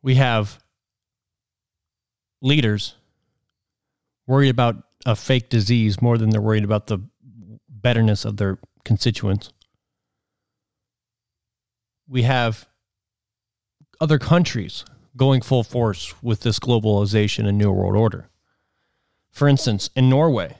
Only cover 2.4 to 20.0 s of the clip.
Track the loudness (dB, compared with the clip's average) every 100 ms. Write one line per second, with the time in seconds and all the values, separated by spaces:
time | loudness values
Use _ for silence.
2.4 | 0 0 2 -2 -6 -14 _ _ _ _
3.4 | _ _ _ _ _ _ _ _ -2 2
4.4 | 2 2 0 -2 -12 _ -4 -4 0 -2
5.4 | 0 -2 2 2 0 0 0 2 0 0
6.4 | 0 -2 0 -2 -2 -8 -8 _ -20 -20
7.4 | -20 -20 _ -6 -2 2 2 0 -4 -4
8.4 | -6 -6 -12 _ -4 -2 0 -4 -4 -4
9.4 | -6 _ _ _ _ _ _ _ _ _
10.4 | _ _ _ _ _ _ _ _ _ _
11.4 | _ _ _ _ _ _ _ -2 0 0
12.4 | -2 -4 -14 _ _ _ _ _ _ _
13.4 | _ _ _ _ _ _ 0 0 2 2
14.4 | 2 -2 -8 -12 -18 _ _ 0 2 2
15.4 | 2 -2 0 -2 -2 -2 -10 -12 -6 -2
16.4 | -2 -2 0 0 2 0 2 0 0 -2
17.4 | -2 0 0 0 0 0 0 -2 -16 _
18.4 | _ _ _ _ _ _ _ _ _ 0
19.4 | 2 2 0 -4 -4 2